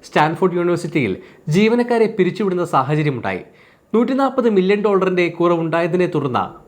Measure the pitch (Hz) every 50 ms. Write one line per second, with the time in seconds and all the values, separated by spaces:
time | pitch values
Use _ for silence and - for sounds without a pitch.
0 | _ - - 180 151 156 160 156 190 185 175 180 175 175 175 160 - 165 147 160
1 | 131 104 90 - - - - - _ - 151 185 208 220 233 240 240 240 240 233
2 | 220 202 - - 185 175 180 - 220 196 185 180 175 160 - 143 131 123 151 151
3 | 156 151 143 117 101 101 95 90 - - - _ _ _ _ _ _ _ - 220
4 | 240 247 269 254 277 262 254 262 220 233 214 190 185 185 202 208 196 208 202 190
5 | 185 185 185 180 175 170 - - 175 175 175 165 165 165 156 170 170 175 160 180
6 | 180 165 - 156 135 139 120 107 92 92 - - -